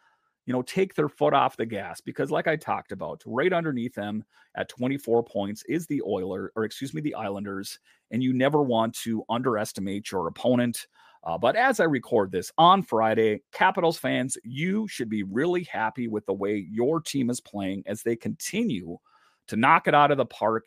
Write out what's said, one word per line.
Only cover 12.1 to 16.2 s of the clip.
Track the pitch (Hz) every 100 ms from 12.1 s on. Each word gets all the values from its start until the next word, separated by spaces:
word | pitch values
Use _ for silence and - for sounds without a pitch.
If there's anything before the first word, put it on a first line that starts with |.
| 117 98
this | 92 - -
on | 170 196
Friday, | - 113 110 110 110 104 _
Capitals | - 185 190 165 -
fans, | 131 131 131 -
you | 117 131 175 208 214
should | - 117
be | 107
really | 98 104 170 180
happy | 175 - 110 - 117
with | 107